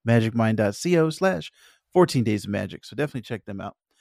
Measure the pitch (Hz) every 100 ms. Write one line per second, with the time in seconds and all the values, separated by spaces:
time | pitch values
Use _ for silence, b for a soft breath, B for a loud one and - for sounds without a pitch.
0 | 113 117 113 117 110 110 104 104 175 170
1 | 160 151 190 180 - b b b _ 180
2 | 175 135 110 104 98 101 98 - - 113
3 | 147 127 - 107 - 98 95 - _ _